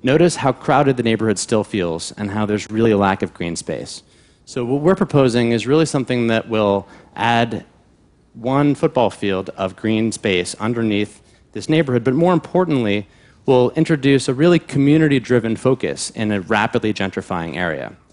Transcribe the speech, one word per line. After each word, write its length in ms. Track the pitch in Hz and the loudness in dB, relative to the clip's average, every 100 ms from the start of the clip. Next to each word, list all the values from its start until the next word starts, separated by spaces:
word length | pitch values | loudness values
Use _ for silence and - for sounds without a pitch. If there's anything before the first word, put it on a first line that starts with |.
Notice 360 | 127 151 175 - | 0 2 2 2
how 160 | 139 | -2
crowded 420 | 120 - 139 139 127 | -2 0 2 2 2
the 80 | |
neighborhood 340 | 117 110 110 98 | 0 0 0 -2
still 280 | - 110 101 | 0 -2 0
feels 480 | 104 87 82 - | -2 -2 -4 -8
and 180 | - 104 | -10 -6
how 140 | 101 104 | -4 -2
there's 260 | 104 - | -2 -4
really 200 | 107 113 | 0 2
a 60 | 104 | 4
lack 240 | 98 95 | 2 2
of 120 | 92 | -4
green 240 | - 85 85 | -6 -8 -8
space. 440 | - 67 - - - _ _ _ - | -8 -8 -10 -16 -20 _ _ _ -14
So 180 | 135 | -8
what 180 | 120 139 | -4 0
we're 140 | 156 190 | 0 0
proposing 560 | 190 147 131 120 117 | 2 2 2 2 2
is 160 | 117 110 | 0 2
really 180 | 151 160 | 2 2
something 420 | 147 120 123 117 | 0 -2 -2 0
that 200 | 113 - | 0 0
will 400 | 110 104 101 95 - - - | 0 2 2 -2 -14 -16 -4
add 480 | 113 117 117 104 - _ _ _ _ _ _ | 0 2 0 -4 -12 _ _ _ _ _ _
one 420 | 120 117 139 147 135 | -10 -2 0 2 2
football 340 | 160 135 110 | 0 0 0
field 400 | - 101 92 87 - | 0 -4 -4 -4 -6
of 180 | 95 92 | -6 -4
green 380 | 110 110 113 | -2 0 -2
space 420 | - 107 90 87 - | -2 -2 0 -2 -4
underneath 680 | 107 117 113 101 104 - _ _ _ | -4 -2 -2 -2 -4 -8 _ _ _
this 160 | 107 - | -10 -2
neighborhood, 380 | 156 143 123 117 | 0 0 0 0
but 80 | |
more 180 | 131 175 | 0 2
importantly, 760 | 170 - 180 180 139 110 101 101 _ _ _ - | 0 0 -2 0 0 0 -2 -4 _ _ _ 2
will 260 | 127 120 | 4 4
introduce 580 | - 160 156 135 139 135 | 2 0 0 2 2 2
a 40 | |
really 260 | 131 170 170 | 0 2 2
community-driven 1000 | - 143 139 156 156 139 120 123 113 110 | 0 0 4 4 4 2 2 0 0 0
focus 540 | 131 135 87 69 - | 0 0 -2 -6 -8
in 200 | - 107 | -4 -2
a 80 | 104 | -2
rapidly 540 | 87 107 113 117 107 | 0 0 0 0 -2
gentrifying 640 | 101 95 - - 90 82 73 | -2 -4 -6 -6 -6 -6 -4
area. 360 | 87 71 57 - _ | -4 -4 -8 -14 _